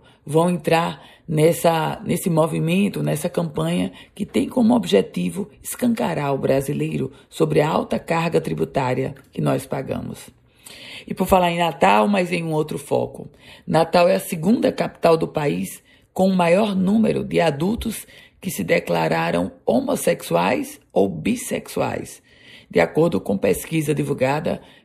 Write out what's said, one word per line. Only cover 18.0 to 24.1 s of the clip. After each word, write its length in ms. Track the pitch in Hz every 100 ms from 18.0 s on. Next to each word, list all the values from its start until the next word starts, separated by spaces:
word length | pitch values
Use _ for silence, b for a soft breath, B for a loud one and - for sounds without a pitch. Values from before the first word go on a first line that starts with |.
| B B B _
que 100 | 185
se 120 | -
declararam 880 | 165 175 175 170 160 165 170 175 190 -
homossexuais 1160 | - 240 277 208 - 170 - 170 185 302 269 - _
ou 160 | - -
bissexuais, 1120 | 165 - 247 - - - - 131 - - - B B B B B
de 80 | 87
acordo 420 | 82 - 165 95
com 180 | - 98
pesquisa 560 | 98 90 - 160 151
divulgada 680 | 147 143